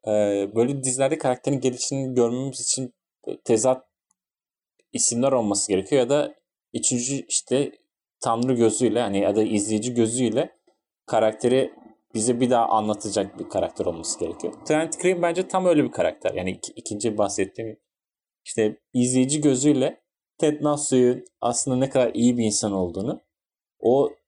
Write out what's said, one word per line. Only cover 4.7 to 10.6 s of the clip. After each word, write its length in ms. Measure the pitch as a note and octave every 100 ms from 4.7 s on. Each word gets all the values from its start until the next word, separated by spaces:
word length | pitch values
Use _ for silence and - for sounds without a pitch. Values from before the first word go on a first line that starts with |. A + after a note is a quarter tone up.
| _ _
isimler 380 | B2 - A#2 C3+
olması 400 | C3 G#2+ G2 -
gerekiyor 300 | F#2+ F#2+ C#3
ya 80 | A#2+
da 260 | C#3+ - - _ _ _
üçüncü 420 | G#2+ - B2 B2 C#3 -
işte 440 | - - B2+ C#3+ - _ _ _ _
tanrı 320 | B2 A#2 B2+
gözüyle, 480 | B2 A2+ A2 B2 A2
hani 180 | A2 G2
ya 160 | G2+ G2+
da 80 |
izleyici 500 | G#2+ G#2 G2+ G#2+ A#2+
gözüyle 600 | A#2+ A2+ A#2+ B2 A2+ E3+ _